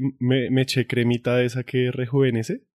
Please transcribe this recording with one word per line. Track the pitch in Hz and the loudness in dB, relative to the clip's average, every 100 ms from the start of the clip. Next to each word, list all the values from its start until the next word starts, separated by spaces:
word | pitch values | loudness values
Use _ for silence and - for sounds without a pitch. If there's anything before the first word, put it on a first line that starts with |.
| 135 135 | -4 -2
me, | 123 131 120 | 0 0 2
me | 131 | 0
eché | 135 131 117 | 2 0 0
cremita | 123 120 120 - 123 | 0 0 0 0 0
de | 123 | 0
esa | 127 | -2
que | - 127 127 | -4 -2 -2
rejuvenece, | 127 120 139 135 113 113 233 _ | -2 -2 2 2 0 -4 -8 _